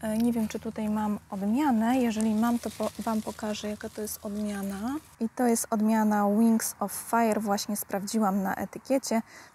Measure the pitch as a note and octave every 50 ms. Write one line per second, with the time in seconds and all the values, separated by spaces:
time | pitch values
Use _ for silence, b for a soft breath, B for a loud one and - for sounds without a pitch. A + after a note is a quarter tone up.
0 | A3+ A3 G#3+ A3 A#3 A#3+ A#3 A#3 A3 G#3+ - G#3+ - A3+ A3 A3+ G#3+ G#3+ G#3+ G#3+
1 | G#3+ G#3 G#3 - - - G#3 F#3+ G3 G#3 A3+ C4+ D#4 C#4 A#3 G#3+ A3+ A#3 B3+ C4
2 | A#3+ A#3 G#3 A3 A3 A3 G#3+ G#3+ A3+ A#3+ A#3+ A#3 - G#3+ - - A3 - - -
3 | G3+ A#3 A3 A3 G#3+ A3 G#3 - A3 G#3+ G#3 - - G#3 G#3 G#3 - A3 - A3+
4 | G#3+ G#3+ - - - G#3 G3+ G#3 G#3+ G#3 G3+ G3 G3 G3 G3 G3 G#3+ B3+ C#4 D4+
5 | - - - - A3+ A3 - - B3 A#3+ A#3 A3+ - - A#3 G#3 G#3+ A3 A3+ A3
6 | G#3+ G#3+ G#3 G#3 G3+ G3+ G#3 A3 A#3 A3+ A3 A3 - - - - G3+ G3 - -
7 | - - A#3 A#3 A#3 A3 G#3 G#3+ A3 G3+ G3+ G3 - - G#3 - - - F#3+ F#3+
8 | G3 G3+ - A3 A3 F#3+ F#3+ G3+ F#3+ F#3+ - - G3+ - - A3+ - - C4 C4+
9 | - - A3 A3+ B B B B B B B